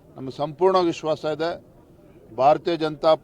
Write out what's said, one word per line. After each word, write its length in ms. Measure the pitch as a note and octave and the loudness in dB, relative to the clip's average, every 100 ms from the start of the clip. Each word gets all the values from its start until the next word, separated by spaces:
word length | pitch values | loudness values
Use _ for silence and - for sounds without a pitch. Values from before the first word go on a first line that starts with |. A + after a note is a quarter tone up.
| _ C3+ | _ -16
ನಮಗೆ 200 | C3 C3+ | -12 -8
ಸಂಪೂರ್ಣ 360 | D3+ D3 F#3 F#3 E3+ | -8 0 2 2 0
ವಿಶ್ವಾಸ 340 | - D#3 D3 D#3 D3+ | -2 -4 -4 -4 -4
ಇದೆ. 140 | E3 F3 - - - _ - - - A2+ | -6 -8 -14 -20 -20 _ -20 -20 -10 0
ಭಾರತೀಯ 360 | C#3 D#3 F3 E3 | 2 2 0 -2
ಜನತಾ 280 | D#3 D3+ E3 D#3 | -4 0 2 2